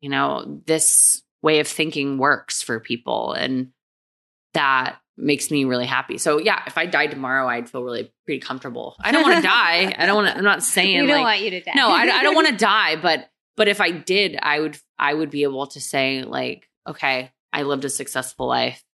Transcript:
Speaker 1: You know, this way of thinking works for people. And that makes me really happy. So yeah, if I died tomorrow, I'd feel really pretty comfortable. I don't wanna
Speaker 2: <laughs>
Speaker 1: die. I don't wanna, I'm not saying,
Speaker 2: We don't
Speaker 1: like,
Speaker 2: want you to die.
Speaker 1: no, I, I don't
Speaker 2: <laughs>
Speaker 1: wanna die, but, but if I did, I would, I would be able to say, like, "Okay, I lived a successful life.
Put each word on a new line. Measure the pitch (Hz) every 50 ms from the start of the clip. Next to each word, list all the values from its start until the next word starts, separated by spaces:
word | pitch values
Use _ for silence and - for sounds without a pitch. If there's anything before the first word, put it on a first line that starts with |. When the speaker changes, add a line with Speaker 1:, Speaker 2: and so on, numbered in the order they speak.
Speaker 1:
You | - 143
know, | 139 139 143 139 143 127 - - 147 147 _
this | - 160 160 156 - - - - - - - _ _ _ _
way | - 156 156 151
of | 151 -
thinking | - - 160 156 156 151 139 139 139 135
works | 131 143 143 117 - - - -
for | - - 120 113
people. | - - 113 120 _ - 120 113 117 - -
And | - - 131 131 127 127 131 _ _ _ _ _ _ _ _ _ _ _ _ _ _ _ _ _
that | 160 147 139 135 131 127 127 - - _ _ _ -
makes | 143 147 147 139 - -
me | 156 147 135
really | 131 127 123 123
happy. | 123 131 131 131 - - -
So | - 160 147 151
yeah, | 160 214 196 - - 135
if | - 160
I | 165
died | 180 180 147 147 151
tomorrow, | 143 139 135 127 131 135 131 127
I'd | 120 120 120 120
feel | _ 127 123
really | 127 120 113 113 - _ _ _
pretty | - 151 131
comfortable. | - - 131 131 - 139 120 120 117 - - _
I | - 202
don't | 247 320 311
wanna | 359 359 339
Speaker 2:
<laughs> |
Speaker 1:
die. | 302 185 202 240 220 170 170 170 190 190 - -
I | 160
don't | 180 202 214
wanna, | 208 185 - -
I'm | 190
not | 208 196 151 -
saying, | - - 196 180 190 190 175
Speaker 2:
We | 285 269
don't | 294 294 262
Speaker 1:
like, | 233 214 196
Speaker 2:
want |
you | 196 220
to | 185 180
die. | 175 - 170
Speaker 1:
no, | 277 262 226
I, | 190 175
I | 226 247 220 214 269
don't | 294 349
Speaker 2:
<laughs> |
Speaker 1:
wanna | 311 320 311 269 185
die, | 214 208 196 220 202 165 156 156
but, | 156 180 160 147 - _ _ _ _ _ _ -
but | 214 208
if | 202 202
I | 202 175
did, | 175 165 143 - 185 202 208 185 101 -
I | - - 151 151
would, | 156 156 151 - _ _ _ -
I | - 143 147
would | 151 160 147
be | 143 143 143
able | 143 135 131 139 135
to | - 147
say, | 135 - - 139 135 131 135 135 131
like, | - - 131 127 127 - - _ _ _ _ _ -
"Okay, | 156 - - 139 131 127 131 131 _ _ _ _ -
I | 151 143
lived | 139 143 135 135
a | 139
successful | 131 - 139 - - 131 127 - - _ 135 127
life. | 123 127 123 123 127 - _ _ _